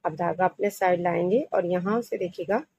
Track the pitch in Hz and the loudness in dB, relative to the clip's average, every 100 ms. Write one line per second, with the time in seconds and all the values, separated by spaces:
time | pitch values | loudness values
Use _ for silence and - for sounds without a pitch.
0 | 175 160 175 165 185 - 202 - 185 175 | -6 -2 -2 2 0 2 -4 2 2 2
1 | 175 170 180 233 311 - 175 180 185 226 | 2 0 2 2 2 -2 0 -2 0 -2
2 | 233 214 180 - 175 214 320 | -2 -4 -6 -6 -2 -2 -4